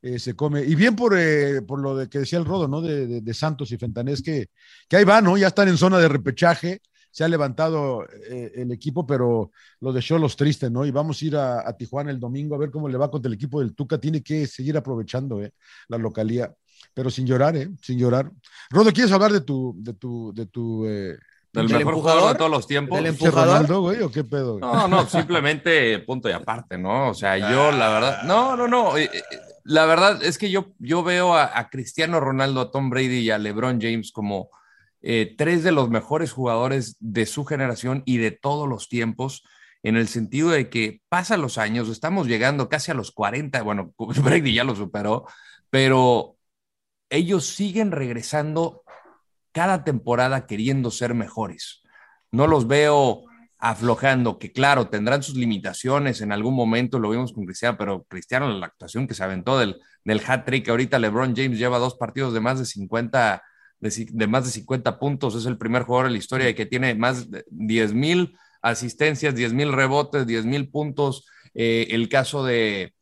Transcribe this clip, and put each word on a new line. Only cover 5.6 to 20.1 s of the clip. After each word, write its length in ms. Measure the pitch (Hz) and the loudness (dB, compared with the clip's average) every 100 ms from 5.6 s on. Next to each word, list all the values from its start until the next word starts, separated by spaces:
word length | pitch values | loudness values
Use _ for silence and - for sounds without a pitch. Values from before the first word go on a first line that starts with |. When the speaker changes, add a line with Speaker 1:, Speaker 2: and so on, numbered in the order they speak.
| 196 | 4
Speaker 1:
en 120 | 165 | 6
zona 180 | 180 185 | 6 6
de 100 | 165 | 6
repechaje, 720 | 139 139 123 170 170 175 190 _ _ _ | 4 -2 2 4 4 -2 -6 _ _ _
se 140 | - | -4
ha 40 | 160 | 0
levantado, 760 | 165 143 127 160 160 139 120 87 101 104 | 0 0 0 0 0 -2 -4 -8 -16 -14
eh, 240 | 123 120 123 | -12 -12 -8
el 140 | 123 | -8
equipo, 360 | 120 156 139 147 | -6 -6 -6 -2
pero 440 | 139 123 117 98 _ _ _ | 0 2 0 -2 _ _ _
lo 140 | 131 | -4
de 80 | 127 | -4
Xolos 340 | - 165 151 - | 0 2 2 2
triste, 320 | 143 147 127 | 0 0 -2
¿no? 160 | 120 | -2
Y 60 | 147 | -2
vamos 320 | 135 156 147 | -2 -4 -4
a 20 | |
ir 120 | 151 147 | -4 -2
a, 300 | 135 120 - | -2 -2 -6
a 80 | |
Tijuana 360 | 110 120 135 147 | -10 -8 -8 -6
el 100 | 135 | -8
domingo 340 | 120 135 147 | -8 -8 -6
a 40 | 147 | -4
ver 120 | 147 | -6
cómo 160 | 147 151 | -6 -6
le 120 | 127 | -2
va 120 | 143 | -2
contra 180 | 151 127 | -2 -4
el 40 | 107 | -6
equipo 240 | 139 147 | -6 -4
del 140 | 123 | -4
Tuca, 220 | - 135 156 | -4 -6 -4
tiene 260 | 147 160 | -2 -4
que 240 | - 156 143 | -4 -4 -4
seguir 300 | - 131 156 | -6 -4 -4
aprovechando, 640 | 123 120 107 127 135 107 | -4 -8 -6 -6 -6 -8
¿eh? 100 | 104 _ _ - - | -8 _ _ -20 -10
La 80 | 117 | -6
localía, 560 | 110 110 110 120 117 _ _ _ - | -4 -2 -2 -2 -4 _ _ _ -16
pero 160 | - 127 | -6 -4
sin 180 | 123 131 | -2 0
llorar, 300 | 127 143 165 | 4 4 2
¿eh? 140 | 151 175 | -4 -10
Sin 180 | - 123 | -6 0
llorar. 320 | 123 123 143 - _ - - | 2 2 0 -10 _ -20 0
Rodo, 240 | 160 220 | 6 6
¿quieres 180 | 175 240 | 6 4
hablar 220 | 190 208 | 6 6
de 80 | 208 | 4
tu... 340 | 131 135 127 92 | 0 -4 -4 -8
De 160 | 110 | -14
tu, 400 | 98 127 | -12 -10